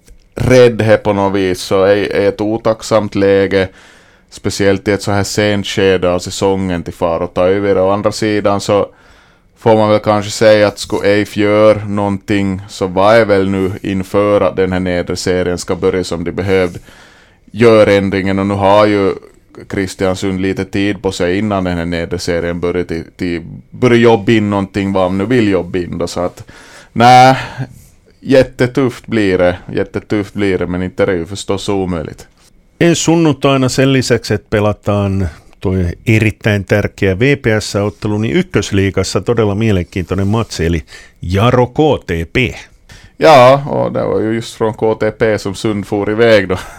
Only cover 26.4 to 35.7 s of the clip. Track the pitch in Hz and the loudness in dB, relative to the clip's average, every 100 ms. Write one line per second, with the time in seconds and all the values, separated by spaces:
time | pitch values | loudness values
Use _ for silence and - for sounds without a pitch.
26.4 | - - - - - - 120 127 131 127 | -20 -20 -20 -20 -12 2 6 8 8 4
27.4 | - - 131 - - _ _ _ - 135 | -2 -12 -14 -14 -20 _ _ _ 2 2
28.4 | - - - 135 131 - - 110 101 92 | 2 0 -2 0 -2 -4 -4 0 0 2
29.4 | 90 87 - 107 98 101 - 107 101 101 | 2 0 -6 -6 -6 -6 -4 -4 -4 -2
30.4 | 101 92 87 90 92 - 98 90 85 98 | -2 0 -2 -4 -6 -2 -2 0 -4 -10
31.4 | - 98 - 98 92 87 76 - - _ | -6 -6 -4 -4 -4 -6 -8 -14 -20 _
32.4 | _ _ _ _ 170 160 - 165 160 131 | _ _ _ _ 0 2 2 2 2 2
33.4 | 143 139 131 135 135 135 120 117 - 104 | 0 2 0 0 2 2 0 -2 0 -6
34.4 | - 107 104 101 - 101 101 98 95 - | -2 -2 -2 -2 -4 -2 0 -2 -4 -6
35.4 | - _ 98 | -20 _ -4